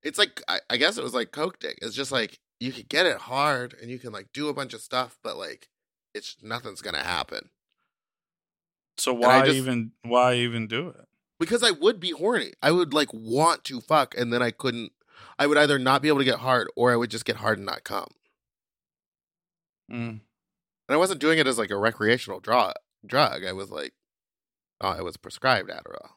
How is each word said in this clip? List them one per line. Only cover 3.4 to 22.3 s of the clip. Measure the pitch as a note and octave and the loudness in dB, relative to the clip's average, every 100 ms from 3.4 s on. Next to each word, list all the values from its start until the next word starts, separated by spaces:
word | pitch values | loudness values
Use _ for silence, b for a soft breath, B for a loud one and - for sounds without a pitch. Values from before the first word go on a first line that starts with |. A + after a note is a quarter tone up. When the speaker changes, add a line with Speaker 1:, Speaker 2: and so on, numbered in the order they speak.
| D3 C3+ B2 - | 0 0 -4 -12
Speaker 1:
and | A#2 | -14
you | B2 | -14
can, | A#2+ | -12
like, | G#2 G2 | -14 -14
do | - D3 | -8 -6
a | |
bunch | C#3+ C3 A2+ | -6 -8 -12
of | |
stuff, | - B2+ B2+ _ | -6 -4 -4 _
but, | A2+ - | -10 -10
like, | F2+ - _ _ _ _ _ | -10 -14 _ _ _ _ _
it's, | G#2+ - - | -14 -14 -16
nothing's | G#2+ A#2 B2 F#2+ | -10 -10 -10 -12
gonna | G#2 D#2 | -8 -6
happen. | D2+ F2 - G#1+ - _ _ _ _ _ _ _ _ _ _ _ _ _ _ - | -4 -4 -4 -10 -14 _ _ _ _ _ _ _ _ _ _ _ _ _ _ -6
Speaker 2:
So | - B2 | -4 2
Speaker 1:
And | B2 | 6
I | B2+ | 6
Speaker 2:
why | C3+ | 6
Speaker 1:
just | C3+ | 2
Speaker 2:
even, | C3 B2 A2+ _ | 0 -2 -4 _
why | A#2+ A#2+ B2 B2 | 0 4 4 4
even | A#2+ A#2 A2 | 0 -4 -4
do | A2+ E3+ | -6 -6
it? | - _ _ _ _ | -14 _ _ _ _
Speaker 1:
Because | E3 A#3+ | -2 2
I | A#3 | 2
would | E3 E3+ A3 | 4 2 2
be | F3 | -4
horny. | D#3 F3+ A#3 A2 - | -2 0 0 -2 0
I | C#3+ | 2
would, | F3 E3+ | 4 2
like, | C#3+ C#3+ | 2 0
want | A2 A2+ A#2+ D#3+ D#3+ - | -4 -4 4 4 2 -4
to | B2+ | -12
fuck, | - D#3 C3 - | 2 2 2 -2
and | A#2+ | -2
then | A#2+ | 0
I | A#2+ | 0
couldn't, | - C3+ A#2+ A2 _ B B B B | -2 -4 -4 -10 _ B B B B
I | C#3+ | 2
would | D3 | 6
either | D3 C#3+ | 4 4
not | B2+ C#3 | 4 4
be | D3 | 4
able | C#3+ | 2
to | C3 | 2
get | A#2 | 0
hard, | B2+ B2+ G2+ - | 2 0 0 0
or | B2 | 2
I | A#2+ | 4
would | A#2 | 0
just | A2+ - | -4 -6
get | A2 | -4
hard | A2 G#2 | 0 -2
and | G2 | -2
not | - | -8
come. | - G2+ - _ _ _ _ _ _ _ _ _ _ _ _ _ _ _ _ _ _ | -6 -8 -8 _ _ _ _ _ _ _ _ _ _ _ _ _ _ _ _ _ _
Speaker 2:
Mm. | A#2+ A#2 A2 | -10 -10 -10
Speaker 1:
And | _ _ _ _ _ _ - | _ _ _ _ _ _ -2
I | C#3+ | 2
wasn't | F#3 F3 | 2 2
doing | D3 D#3+ | 2 4
it | C3+ | 4
as, | A#2 | 2
like, | G#2 | -2
a | G2+ | 2
recreational | G#2+ A#2 G#2+ B2 - | 0 2 2 2 0